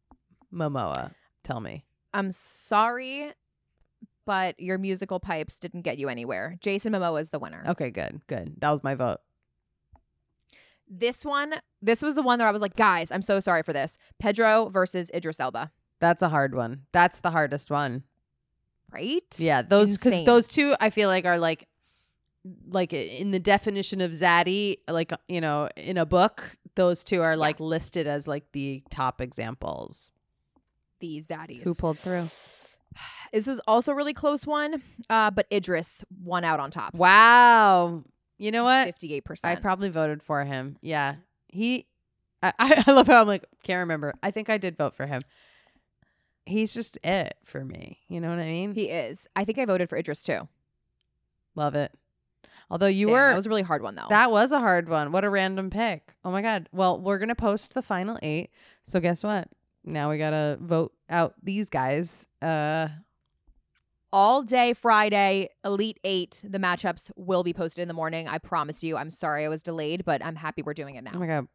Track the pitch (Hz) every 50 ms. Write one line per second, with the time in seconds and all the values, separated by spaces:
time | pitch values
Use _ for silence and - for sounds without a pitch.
0 | _ _ - _ _ _ _ _ _ - 185 170 156 147 139 127 104 78 67 64
1 | 60 - - _ _ _ _ _ - - 127 113 107 - - 147 - _ _ _
2 | _ _ - 208 196 190 - - - - - - - - 214 208 220 233 240 254
3 | 262 262 269 285 294 294 - _ _ _ _ _ _ _ _ _ _ _ _ _
4 | 226 - _ _ - 214 196 190 185 175 - - 180 185 190 190 196 190 185 180
5 | 190 - 190 180 - 196 170 156 156 - - - - 170 - 175 170 160 127 143
6 | 139 135 120 120 117 131 107 90 110 160 180 175 - 202 196 202 - 220 214 190
7 | 175 170 160 147 160 - - 147 104 76 78 - - - 175 - 143 123 - 90
8 | 69 - - - _ - 139 101 85 - 156 - 147 151 151 139 - 135 139 131
9 | 127 117 80 - _ _ _ _ _ _ _ _ _ _ _ _ _ _ _ _
10 | _ _ _ _ _ _ _ _ _ _ - _ _ _ _ _ _ - 190 180
11 | 233 240 247 - - 294 285 285 294 302 311 - - _ _ - 202 220 233 -
12 | 294 302 269 311 254 247 240 233 226 214 202 214 208 190 - - 214 202 175 170
13 | 165 - 156 190 190 - 196 196 - 190 175 160 156 - 147 139 131 131 - -
14 | _ _ _ - - 208 208 226 226 220 214 226 220 190 190 190 185 180 - 180
15 | 170 - - 170 170 160 151 - 131 127 123 117 147 156 _ _ _ _ _ -
16 | 165 170 170 - 185 160 156 143 139 135 135 127 117 113 131 135 - _ - 175
17 | 180 180 - - - 175 165 160 151 131 143 139 - - 147 147 143 127 120 139
18 | - _ _ _ _ _ _ _ _ _ _ _ _ _ _ _ _ _ - -
19 | 175 240 311 359 - - - - 160 160 143 123 117 - 196 208 208 202 202 -
20 | - 247 190 170 160 247 240 240 - - - 302 285 285 269 - 220 214 - 214
21 | 208 196 185 185 180 175 175 170 165 165 160 - - _ _ _ _ _ _ _
22 | _ _ _ _ _ _ _ _ - 185 175 - - - 185 185 180 160 170 139
23 | 95 82 - 127 196 202 190 185 160 202 196 202 - 214 196 196 190 - 196 190
24 | 180 170 160 151 180 175 170 175 175 180 190 208 208 202 - - - - 165 165
25 | 165 - 165 - _ - 180 170 165 151 147 147 147 - - - 73 - 190 175
26 | 165 151 180 175 190 - - - - - - _ - - - 190 185 180 175 -
27 | - - 196 175 165 160 160 160 151 151 156 - 156 160 165 165 - - - 175
28 | 147 147 143 147 143 151 143 147 - _ - 143 139 139 135 135 - - - 139
29 | 131 127 - - 127 127 - - 113 113 113 - - - 71 - - - - -
30 | - - _ _ _ _ _ _ _ _ _ _ _ _ _ _ _ _ _ -
31 | 175 165 151 151 156 - 165 156 165 - 135 120 165 175 165 - 175 160 151 -
32 | - 180 180 175 170 165 - - - - - - - - - _ _ - - -
33 | - - - - - - - 214 214 269 262 220 - 220 220 240 - 294 277 285
34 | 285 294 - - 302 285 294 - - 294 302 294 294 302 320 269 - - - -
35 | - - 226 220 214 214 190 208 - - 208 202 180 185 175 160 165 - - -
36 | - - 185 190 180 175 180 175 175 165 156 147 139 - - 127 104 - - 170
37 | 180 180 196 214 226 233 240 247 240 240 233 220 214 196 185 180 175 170 170 156
38 | - _ _ _ _ _ _ - 202 214 220 233 240 247 262 262 247 180 - -
39 | 175 151 147 139 - - 156 - - 170 175 - - 196 185 185 202 190 160 160
40 | 156 151 151 147 - - 151 143 143 143 139 131 131 139 139 - - 160 156 147
41 | 143 139 147 170 _ _ _ _ _ _ 170 190 220 240 254 240 - _ _ _
42 | _ _ _ _ _ _ _ - 180 185 - - 233 - - 240 214 277 277 254
43 | 202 - 247 233 220 208 202 - - - _ _ - 196 180 180 180 170 160 151
44 | 147 147 - - - 202 196 220 214 226 220 202 196 180 160 - 147 123 - -
45 | 135 143 139 123 - _ _ _ _ _ _ _ _ _ _ _ _ _ _ _
46 | _ _ _ _ _ _ _ _ - - 190 214 220 208 - 233 226 - - -
47 | - 170 190 190 156 - - _ _ - - 139 135 131 - - - - - _
48 | _ - 175 165 170 165 170 175 160 160 165 175 190 208 196 220 208 - 160 165
49 | 123 110 170 - - - - 185 202 202 214 269 254 208 185 180 175 - 160 151
50 | 170 147 147 - - - 131 - - - _ _ _ _ _ _ _ _ _ _
51 | _ _ _ _ _ _ _ _ _ _ - 151 147 147 143 147 143 - _ _
52 | _ _ _ _ _ _ _ _ _ _ _ - _ - 165 170 196 196 190 190
53 | 208 214 233 262 285 269 220 190 202 220 226 208 185 170 156 143 113 98 101 76
54 | 55 - 208 214 254 247 220 202 240 262 302 277 233 196 180 175 170 165 165 151
55 | 147 143 175 190 202 208 202 196 190 190 190 190 190 185 185 208 233 220 170 151
56 | _ _ _ _ - 180 180 196 208 226 214 185 160 - 170 185 190 180 170 98
57 | 185 196 202 190 214 226 233 - 233 208 208 214 - - - 262 - - 196 180
58 | 185 214 233 - - 156 151 170 - - _ _ _ _ _ _ _ - - 180
59 | 165 175 175 - - 208 214 185 - - _ _ _ _ _ _ - - 160 151
60 | 143 151 151 151 156 156 156 151 151 147 143 - 175 165 165 160 165 - _ _
61 | _ - 165 170 165 - - _ - 196 196 214 208 - - 131 131 131 143 160
62 | 175 165 - - - _ _ - - 165 160 151 147 151 156 160 160 151 151 165
63 | - _ _ _ _ _ _ _ _ _ _ _ _ _ _ _ _ _ _ _
64 | _ - 196 196 202 220 254 285 254 214 254 247 240 240 233 - - 233 214 214
65 | 214 214 208 202 196 196 196 196 185 - _ _ - 196 202 196 220 220 - _
66 | - 196 190 185 175 - - - - 202 190 196 190 180 175 - - 180 170 -
67 | - - - - 180 185 185 180 180 175 170 190 165 165 - 175 175 175 165 165
68 | 160 160 165 165 160 139 156 160 - - 175 160 147 151 151 - 165 160 156 117
69 | 147 160 - - 180 151 147 151 151 151 156 156 - 175 165 160 151 151 170 185
70 | 180 170 147 123 - 165 160 156 165 156 - 165 - 151 151 165 139 139 135 117
71 | 123 104 - 180 180 160 156 143 123 -